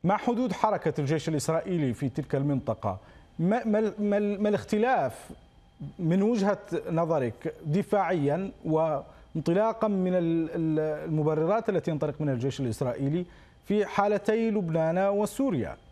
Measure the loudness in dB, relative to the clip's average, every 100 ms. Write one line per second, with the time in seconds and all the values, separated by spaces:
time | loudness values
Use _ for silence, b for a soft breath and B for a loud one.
0 | 2 0 0 0 0 2 2 2 -2 -2
1 | 0 0 0 -2 0 -2 -2 0 0 0
2 | -4 -4 -4 -2 0 -2 -2 -4 -4 -6
3 | B B B -2 0 0 2 0 0 0
4 | 0 2 0 0 0 0 0 0 4 2
5 | 0 -4 -16 -20 -20 -20 -20 -16 -16 -4
6 | 2 4 4 2 2 0 -4 -6 -2 -2
7 | 2 2 0 -4 -10 -8 -2 -2 2 0
8 | 2 0 0 0 -4 -8 -2 2 2 0
9 | -6 -20 -10 -6 0 2 2 2 0 0
10 | 2 2 2 0 0 -2 0 0 0 -4
11 | -2 0 2 2 2 0 0 -2 0 -2
12 | -2 -2 -2 0 -2 -2 -4 -2 -4 -2
13 | -2 -2 -4 B B B -2 0 0 2
14 | 2 2 2 0 2 0 0 0 0 2
15 | 0 0 -2 0 -2 0 -4 -8 -18